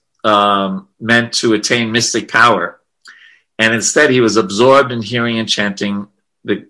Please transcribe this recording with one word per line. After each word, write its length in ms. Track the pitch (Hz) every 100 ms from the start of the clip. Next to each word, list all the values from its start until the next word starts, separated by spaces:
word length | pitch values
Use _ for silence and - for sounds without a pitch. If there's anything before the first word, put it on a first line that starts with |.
| _ _
um, 640 | 110 104 101 101 98 95 - -
meant 340 | 113 117 117
to 200 | - 120
attain 380 | 104 - 123 113
mystic 360 | 117 110 113 107
power. 520 | 113 120 98 87 - _ _ - - - _ _ -
And 140 | 113
instead, 360 | 113 98 151 151
he 120 | 127
was 160 | 113 101
absorbed 540 | 98 98 127 135 131
in 100 | 120
hearing 360 | 104 120 117 113
and 100 | 107
chanting 600 | - 104 98 101 101 104 _ _ _
the 220 | 117 104 -